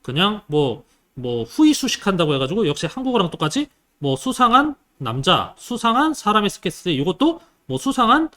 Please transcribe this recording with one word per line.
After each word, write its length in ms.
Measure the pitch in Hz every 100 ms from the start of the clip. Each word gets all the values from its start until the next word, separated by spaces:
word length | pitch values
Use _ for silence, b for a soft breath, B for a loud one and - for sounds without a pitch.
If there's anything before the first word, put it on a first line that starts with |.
그냥 400 | - 135 196 208 -
뭐, 360 | 151 139 104 - _ _
뭐 300 | - 123 120
후위 300 | 113 - 311
수식한다고 600 | 285 247 - 202 185 156 139
해가지고 320 | 135 202 175
역시 200 | 147 160
한국어랑 420 | - 262 240 170
똑같이 380 | - 156 269 294 _ _ _
뭐 160 | 139 135
수상한 600 | 262 247 240 247 302 277 _ _
남자, 560 | 123 123 185 147 87 -
수상한 560 | - 240 233 233 311
사람이 340 | 294 208 214 202
있겠을 380 | - 180 - 180
때 80 |
이것도 460 | 139 151 180 302 330 B B -
뭐 100 | 131
수상한 520 | 269 262 226 277 320